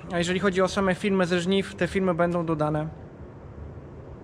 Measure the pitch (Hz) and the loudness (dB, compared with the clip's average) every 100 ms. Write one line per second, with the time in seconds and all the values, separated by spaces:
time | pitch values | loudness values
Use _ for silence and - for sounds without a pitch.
0 | 165 175 175 180 202 185 185 208 196 180 | -4 -2 0 2 2 4 2 4 2 2
1 | 208 190 175 180 175 196 190 - - 196 | 2 2 4 2 2 2 0 -2 0 2
2 | 185 165 175 175 165 160 151 156 156 - | 2 2 2 2 0 2 2 0 -2 -8
3 | - - - - - - - - - - | -14 -16 -16 -16 -16 -14 -14 -14 -14 -16
4 | - - | -16 -16